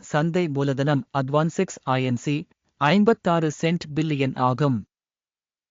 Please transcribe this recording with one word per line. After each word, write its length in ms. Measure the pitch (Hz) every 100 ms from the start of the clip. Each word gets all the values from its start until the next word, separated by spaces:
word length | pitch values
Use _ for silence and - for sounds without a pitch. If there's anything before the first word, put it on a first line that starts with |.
| -
சந்தை 340 | 156 160 175 175 139
மூலதனம். 460 | 139 135 139 143 - 139
அட்வான்சிக்ஸ் 580 | 135 147 160 - 190 - -
ஐ 20 | 131 127
என் 120 | 120
சி 120 | - 147 175 _ _ -
ஐம்பத்தாறு 680 | 143 190 208 226 185 170 160 -
சென்ட் 260 | 165 170 156
பில்லியன் 400 | 143 160 143 135 127 127
ஆகும். 280 | 123 147 120 92 _ _ _ _ _ _ _ _